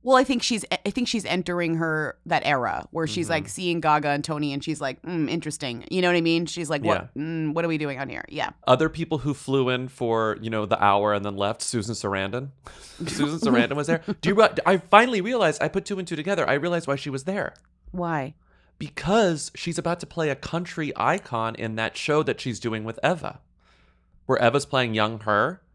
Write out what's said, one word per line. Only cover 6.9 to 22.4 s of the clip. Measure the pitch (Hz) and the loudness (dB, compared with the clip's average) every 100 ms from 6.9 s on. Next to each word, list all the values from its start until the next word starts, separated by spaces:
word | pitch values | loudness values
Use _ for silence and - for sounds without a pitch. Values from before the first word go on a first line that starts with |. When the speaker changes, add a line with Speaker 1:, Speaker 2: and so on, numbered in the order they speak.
| 95 104 | 0 -2
Speaker 2:
Yeah. | - | -8
Speaker 1:
Mm, | 156 165 156 | -6 -2 -2
what | 156 | 0
are | 165 | 0
we | 160 | -2
doing | 147 131 | -4 -6
on | 135 | -8
here?" | 67 - | -8 -10
Yeah. | 147 - - - | -6 -6 -4 4
Speaker 2:
Other | 127 160 | 4 4
people | 156 160 151 | 0 -4 -2
who | 135 | -2
flew | 135 - 135 127 | -4 0 2 2
in | 127 127 | 0 -4
for, | - 120 113 110 104 | -4 0 2 2 -2
you | 113 | -2
know, | 110 104 | -2 0
the | 113 | 4
hour | 101 101 104 | 6 6 4
and | 104 | 2
then | 101 98 | -2 -2
left, | 101 113 | -2 -2
Susan | - 120 107 | -4 -4 -4
Sarandon. | 107 101 98 98 117 139 - - | -4 -2 -2 -2 -4 -8 -14 -20
<laughs> | - - - 170 | -20 -20 -10 -8
Susan | - 143 160 | -2 -2 0
Speaker 1:
<laughs> | 143 | 2
Speaker 2:
Sarandon | 123 117 143 | 4 2 0
was | 147 | 0
there. | 165 160 - | -2 -2 -4
Do | 170 | 0
you | |
re-, | 202 220 - - | 6 6 6 2
I | 190 | 2
finally | - 202 247 226 | 6 6 8 2
realized, | 185 247 175 151 | 0 2 2 2
I | 151 | 0
put | 196 | -2
two | - 196 | -4 -6
and | 175 | -4
two | 160 | -6
together. | 156 196 147 | -2 0 2
I | |
realized | 139 139 170 - | 2 2 -2 -2
why | 139 | -4
she | 147 | -2
was | 135 | -6
there. | 139 196 - - _ _ - | -4 -4 -4 -8 _ _ -12
Speaker 1:
Why? | 180 175 156 135 156 _ _ _ _ | -6 -2 -2 -4 -10 _ _ _ _
Speaker 2:
Because | 151 - 160 214 202 156 - | -12 -6 2 4 4 2 -6
she's | - - 165 | -8 -6 -4
about | 165 170 | -2 -4
to | 160 | -6
play | - 156 | -4 -2
a | |
country | 135 - 165 175 - 147 - | -2 -4 -6 -6 -6 -6 -2
icon | 120 180 - 120 113 | 0 0 -2 -4 -4
in | 113 113 110 | -4 -6 -2
that | 113 - | -4 -4
show | - 151 | 0 2
that | 143 120 | 2 -2